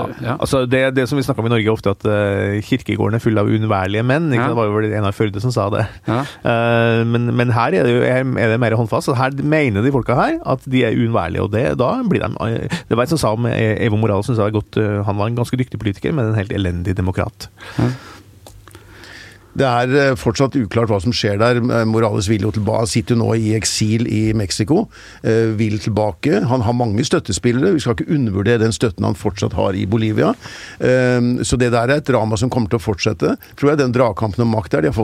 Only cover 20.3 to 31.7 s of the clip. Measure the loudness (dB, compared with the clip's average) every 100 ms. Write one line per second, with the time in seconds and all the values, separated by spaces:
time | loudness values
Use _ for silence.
20.3 | 2 2 0 0 0 2 0 0 0 0
21.3 | 2 2 2 2 0 2 2 2 0 0
22.3 | 0 0 -2 0 0 0 -2 0 0 2
23.3 | 0 0 0 -2 -2 0 0 0 0 0
24.3 | 0 -2 -2 2 2 0 -8 -20 -6 0
25.3 | 2 2 0 0 -2 -2 0 0 -2 0
26.3 | 0 0 0 0 0 0 0 0 0 -2
27.3 | -2 0 2 2 2 0 -2 0 0 0
28.3 | 0 2 2 2 2 -2 0 -2 -2 -4
29.3 | -2 -2 0 0 0 -2 0 0 0 0
30.3 | -2 -8 -18 -18 -4 2 2 2 2 2
31.3 | 0 -2 0 2